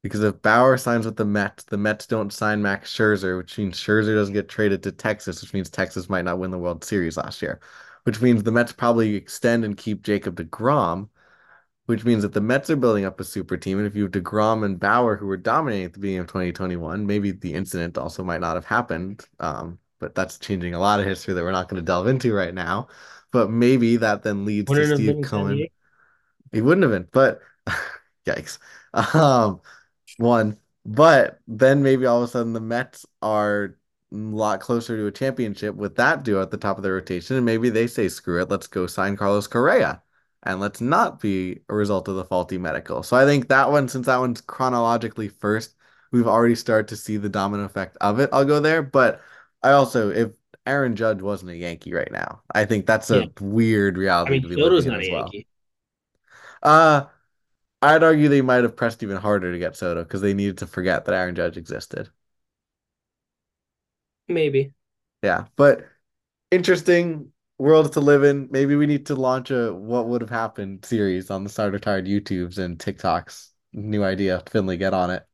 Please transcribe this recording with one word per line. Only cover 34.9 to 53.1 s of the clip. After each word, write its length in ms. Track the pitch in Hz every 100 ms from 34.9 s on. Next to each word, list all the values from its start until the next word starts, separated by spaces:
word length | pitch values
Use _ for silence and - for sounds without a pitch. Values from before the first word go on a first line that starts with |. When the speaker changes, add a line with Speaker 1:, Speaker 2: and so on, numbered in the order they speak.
| 113
Speaker 1:
to 100 | 104
a 40 |
championship 600 | - 135 127 113 98 107
with 220 | 98 101 -
that 260 | 127 160
duo 180 | 135 98
at 100 | 95
the 60 | 104
top 220 | 104 95
of 40 |
their 120 | 98
rotation, 420 | 95 92 90 - 131
and 80 |
maybe 240 | 117 113 120
they 180 | 110 117
say, 220 | - 98
"Screw 320 | - - 87
it, 80 | 90
let's 180 | 95 -
go 200 | 98 90
sign 280 | - 95 101
Carlos 300 | 101 104 98
Correa, 560 | 120 139 233 78 - _ _ _ _
and 140 | - 95
let's 220 | 101 -
not 400 | 120 175 220 -
be 400 | 104 95 92 - -
a 60 |
result 340 | 104 104 95 92
of 60 |
the 100 | 95
faulty 320 | 90 92 87 92
medical." 460 | 85 64 - -
So 120 | -
I 120 | 123 139
think 220 | 143 123
that 220 | 135 135
one, 180 | 147 131
since 180 | 131 123
that 140 | 127
one's 200 | 127 120
chronologically 880 | - - 131 123 117 117 113 - 104
first, 460 | _ 104 107 - _ _ _ _
we've 160 | 123 113
already 260 | 110 120
started 340 | 113 - 110 107
to 80 | 107
see 220 | - 107
the 100 | 101
domino 360 | 101 98 101
effect 340 | 101 101 92 -
of 180 | 101 107
it. 120 | 143
I'll 140 | 135 139
go 140 | 147
there, 220 | 151 160
but 380 | 139 139 120 - - - _ _
I 100 | 131
also, 380 | 139 127 123 107
if 200 | 92 110 - _ -
Aaron 320 | - 139 131 107
Judge 240 | 113 101
wasn't 300 | 95 98 90
a 60 | 85
Yankee 360 | 87 82 -
right 180 | 85 -
now, 300 | 50 50 - _
I 100 | 107
think 220 | 101 107 95
that's 240 | 110 -